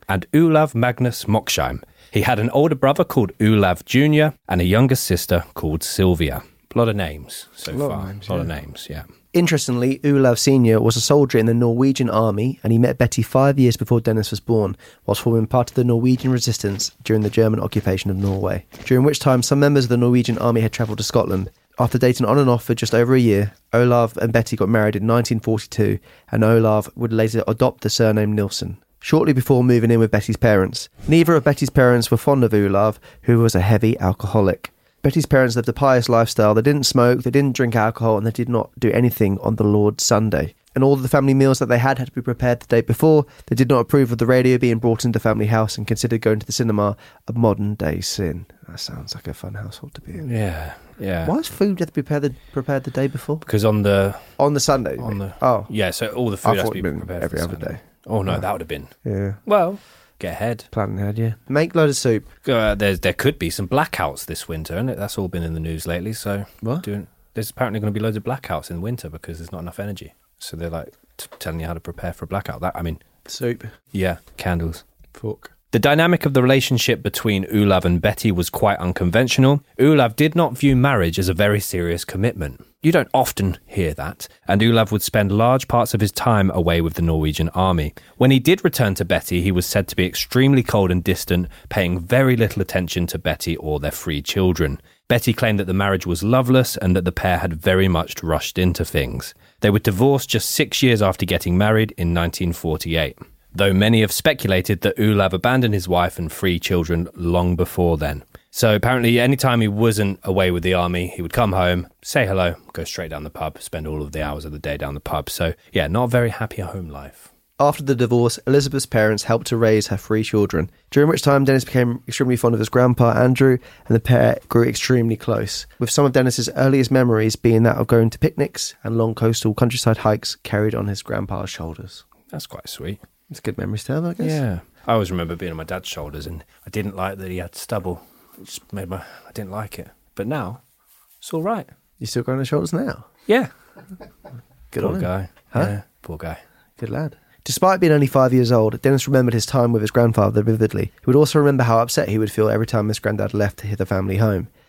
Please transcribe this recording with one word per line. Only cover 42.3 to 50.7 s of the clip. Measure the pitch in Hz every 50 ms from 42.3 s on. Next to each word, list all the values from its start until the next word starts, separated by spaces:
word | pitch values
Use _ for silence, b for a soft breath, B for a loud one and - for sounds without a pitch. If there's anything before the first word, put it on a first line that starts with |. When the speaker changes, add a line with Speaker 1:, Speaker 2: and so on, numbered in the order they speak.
| 120 - 127 123 120 -
Speaker 2:
the | -
day | - 120 117
before. | 113 - 117 - 156 160 156 151 143 b b b b b
They | 123
did | 117 131 123
not | 139 123
approve | 117 - - 143 135 117 120
of | 113
the | 120
radio | 113 127 127 123 127 127
being | 123 131 123 117 113
brought | 120 120 113 - -
into | 120 113 113
the | -
family | 113 107 107 107
house | 107 113 110 110 104 -
and | - 107
considered | - 117 - - 117 117 110 -
going | 110 110 104
to | -
the | - -
cinema | - 120 113 107 104 104 101 101 B B B B B B -
a | 113
modern-day | 117 117 110 98 107 101 104 104 - - 76 78 92
sin. | 92 - - - 98 82 73 85 - - - _ -
That | - 82 -
sounds | - - - - - - -
like | - - -
a | -
fun | - - 98 104
household | 101 107 104 - - - 143 -
to | -
be | - - 87
in. | 170 156 127
Speaker 1:
Yeah, | 120 110 107 95 82 78 78 78